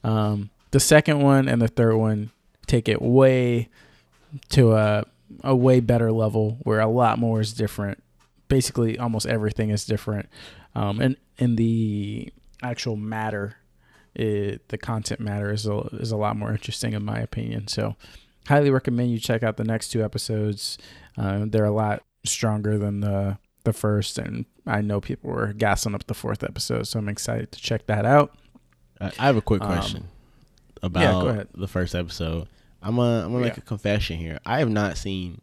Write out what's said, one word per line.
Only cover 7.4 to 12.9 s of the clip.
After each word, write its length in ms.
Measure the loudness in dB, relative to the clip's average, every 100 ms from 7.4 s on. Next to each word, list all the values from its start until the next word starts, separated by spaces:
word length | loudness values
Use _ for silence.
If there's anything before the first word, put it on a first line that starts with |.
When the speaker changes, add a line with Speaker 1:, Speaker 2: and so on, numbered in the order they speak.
Speaker 1:
is 120 | -2
different. 500 | -2 -4 -4 -8 -8 _ _ _ _ _
Basically, 500 | 0 0 0 0 0
almost 260 | -2 -2 -2
everything 440 | 0 0 0 -2
is 140 | -2 -2
different. 420 | -4 -2 -6 -8 -16 -20 -20 -10
Um, 260 | -4 -2 0
and 160 | 0 -2 _ -2
in 160 | 0 2
the 760 | 0 0 -2 -2 -6 -8 -10 -16 -20 _
actual 340 | -10 -6 -6